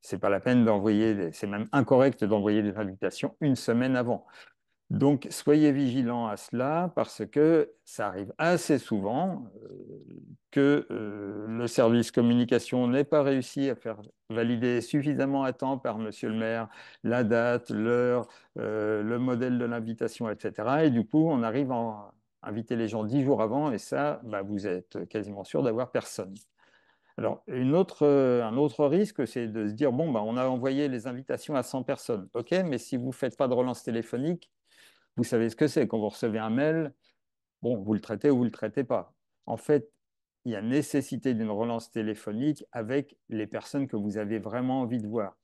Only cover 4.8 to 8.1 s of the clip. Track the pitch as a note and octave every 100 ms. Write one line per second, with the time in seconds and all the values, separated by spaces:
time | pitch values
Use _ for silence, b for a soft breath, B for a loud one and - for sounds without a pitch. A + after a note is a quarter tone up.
4.8 | _ - C#3 C#3+ - - - D3+ D3+ C3+
5.8 | C3+ B2 A#2+ A#2+ A#2 G2+ - A#2 B2+ D#3+
6.8 | F3+ - A#2 - G#2+ D3 D#3 E3 D3 -
7.8 | - - G#2+